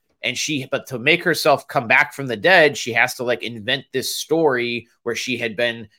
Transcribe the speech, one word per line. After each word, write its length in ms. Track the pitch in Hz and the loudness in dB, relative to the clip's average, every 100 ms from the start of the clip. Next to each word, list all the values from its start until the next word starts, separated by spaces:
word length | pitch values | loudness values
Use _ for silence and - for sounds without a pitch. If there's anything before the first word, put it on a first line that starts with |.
| _ _ | _ _
and 160 | 120 123 | -6 -4
she, 280 | - 147 131 | -4 -4 -4
but 160 | 131 - | -6 -6
to 120 | 127 | -2
make 240 | 135 170 | 2 2
herself 460 | 175 151 156 135 - | 2 2 2 2 0
come 180 | 143 117 | -4 2
back 280 | 127 143 | 2 2
from 120 | - 135 | -4 -6
the 100 | 110 | 0
dead, 420 | 165 185 151 120 | 4 6 6 2
she 160 | 120 | -2
has 180 | 117 123 - | 0 0 -2
to, 80 | |
like, 180 | 123 117 | -4 -4
invent 420 | 113 117 104 139 - | -6 -8 -6 -6 -4
this 220 | 131 - - | -6 -6 -8
story 720 | - 160 151 123 120 117 - _ | -2 0 2 0 -2 -6 -10 _
where 120 | 120 | -8
she 220 | 117 127 113 | -6 -4 -4
had 180 | 117 | -4
been 340 | 107 120 117 110 | -2 -4 -4 -12